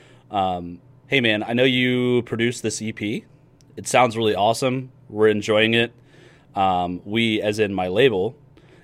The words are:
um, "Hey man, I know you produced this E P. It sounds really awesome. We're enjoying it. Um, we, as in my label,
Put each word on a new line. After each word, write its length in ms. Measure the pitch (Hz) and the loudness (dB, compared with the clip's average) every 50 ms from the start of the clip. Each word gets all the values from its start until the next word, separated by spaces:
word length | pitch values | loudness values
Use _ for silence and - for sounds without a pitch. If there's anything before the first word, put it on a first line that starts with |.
| - - - - _ - | -20 -20 -20 -20 _ -6
um, 500 | 101 101 95 92 90 87 87 87 87 - - - - _ _ | -4 -2 -2 -2 -2 -4 -8 -10 -14 -16 -20 -20 -20 _ _
"Hey 140 | - 139 139 | -2 0 2
man, 220 | 120 113 107 107 107 | 2 2 0 0 -2
I 60 | 113 | -2
know 100 | 120 123 131 | 0 2 2
you 580 | 135 123 127 127 127 123 123 123 123 123 123 | 2 2 2 0 0 0 0 0 2 0 0
produced 400 | 117 - 127 110 117 120 120 - - | 0 -2 -4 -2 -2 -2 -2 -4 -6
this 180 | 113 107 - | -6 -6 -6
E 100 | 110 110 | -6 -8
P. 320 | 107 - 107 104 120 214 - _ _ _ _ _ _ _ _ _ _ | -8 -6 -6 -6 -6 -6 -10 _ _ _ _ _ _ _ _ _ _
It 100 | - - | -14 -4
sounds 300 | - - 127 127 123 107 | 0 2 4 4 2 2
really 180 | 117 113 107 101 | 0 0 0 2
awesome. 560 | 92 101 110 113 - 139 127 127 131 127 127 - _ _ - | 2 2 2 2 0 -2 -2 -2 -4 -6 -10 -16 _ _ -10
We're 200 | 107 104 107 107 | 0 2 4 4
enjoying 460 | 107 107 101 113 107 107 110 110 113 | 4 2 0 0 2 2 4 4 2
it. 180 | 117 117 117 - - - _ _ - - - - _ _ _ - | 2 0 -2 -4 -12 -20 _ _ -20 -20 -20 -20 _ _ _ -4
Um, 440 | 101 95 95 92 90 90 87 90 85 - | -2 0 0 0 0 -2 -4 -6 -8 -8
we, 360 | 104 104 117 113 110 107 104 | -6 -2 0 0 0 0 0
as 200 | 90 107 104 107 | 0 -2 0 0
in 120 | 107 98 | -2 -2
my 140 | 98 92 92 | -2 -2 -4
label, 480 | 92 90 107 135 131 107 92 92 113 - - _ - _ - - - - - | -2 2 4 4 4 4 0 -2 -4 -6 -10 _ -20 _ -20 -20 -20 -20 -20